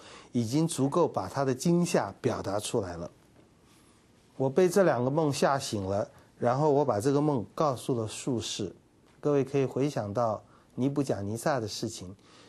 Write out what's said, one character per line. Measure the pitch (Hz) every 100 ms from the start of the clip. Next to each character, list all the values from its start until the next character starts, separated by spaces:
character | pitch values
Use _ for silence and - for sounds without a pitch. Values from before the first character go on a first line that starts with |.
| - - -
已 | 120 110
经 | 143 165
足 | - 135
够 | 175 147
把 | - 92
他 | -
的 | 135
惊 | 127 175 175
吓 | 170 156 104 -
表 | 123 104
达 | - 101
出 | - 120
来 | 95 82
了。 | 85 - _ _ _ _ _ _ _ _ _ _ _ -
我 | 135
被 | 139 185
这 | 190
两 | 175 120
个 | 123
梦 | 151 156
吓 | 135 170 139
醒 | - 107
了， | 95 98 - - - -
然 | 120 131
后 | 151
我 | 139
把 | 139 104
这 | 131
个 | 139
梦 | 151 135 95
告 | - 156
诉 | 120 - 120
了 | 107
术 | - - 117
士。 | - - 95 - _ _ _ _
各 | 151
位 | 143
可 | 135 139
以 |
回 | 127 127 147
想 | 139 104
到 | 101 120 101 - - _ -
尼 | 135
布 | 143
甲 | 135 101
尼 | 101 113
撒 | 165 139
的 | 107
事 | - 113
情， | - 90 95 - -